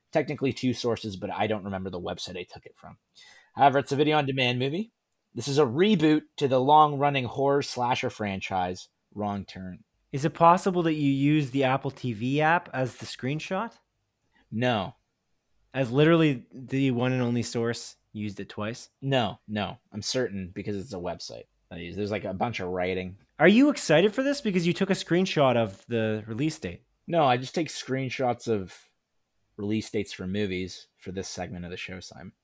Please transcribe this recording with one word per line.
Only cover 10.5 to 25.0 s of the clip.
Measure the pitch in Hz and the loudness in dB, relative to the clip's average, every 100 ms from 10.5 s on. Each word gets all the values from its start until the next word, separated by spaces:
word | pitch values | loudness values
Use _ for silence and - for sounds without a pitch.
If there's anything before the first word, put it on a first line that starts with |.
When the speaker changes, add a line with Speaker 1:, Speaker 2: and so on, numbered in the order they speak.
| 185 196 180 | 6 4 2
Speaker 2:
that | 165 156 | 2 2
you | 139 | 2
use | 135 143 151 131 | 4 4 4 2
the | 135 | 2
Apple | 131 135 139 | 2 2 -2
T | - 127 | -6 -6
V | 104 123 143 | -4 -2 2
app | 156 175 - | 2 2 0
as | 131 127 - | -4 -4 -6
the | 113 | -12
screenshot? | - 127 151 - 190 226 - _ _ _ _ _ _ _ | -8 -6 -6 -4 -6 -6 -12 _ _ _ _ _ _ _
Speaker 1:
No. | 107 123 110 117 - _ _ _ _ _ _ _ | -2 0 0 -2 -10 _ _ _ _ _ _ _
Speaker 2:
As | 131 123 | -4 0
literally | 131 151 170 156 123 - | 4 6 6 4 2 -6
the | 123 123 135 135 | -18 -6 0 2
one | 117 127 | 2 0
and | 127 | 0
only | 120 120 | 0 0
source | 113 120 117 120 - - _ | -2 -2 -2 -2 -8 -16 _
used | 110 104 98 | -8 -8 -8
it | 98 | -10
twice? | - 107 120 - _ | -8 -8 -8 -14 _
Speaker 1:
No, | 135 135 101 - - | -2 0 0 -4 -8
no. | 104 95 - _ | -4 -4 -6 _
I'm | 104 | -10
certain | - 131 113 98 90 | -4 -2 -2 -4 -8
because | 101 101 101 | -8 -6 -6
it's | 110 | -6
a | 92 | -8
website | 87 82 - 57 - _ _ | -8 -8 -12 -16 -18 _ _
I | 85 | -14
use. | 85 92 | -10 -6
There's, | 104 | -4
like, | 104 98 | -4 -4
a | |
bunch | - 120 107 | -4 -4 -4
of | 90 | -4
writing. | 92 90 92 92 98 _ - | -2 -2 -2 -6 -10 _ 4
Speaker 2:
Are | 165 | 6
you | 220 285 | 8 6
excited | - - 156 208 | 4 4 4 4
for | 269 | 2
this | 269 277 | -2 -2
because | 214 180 170 | 0 0 0
you | |
took | 165 196 | 0 0
a | |
screenshot | 185 | -2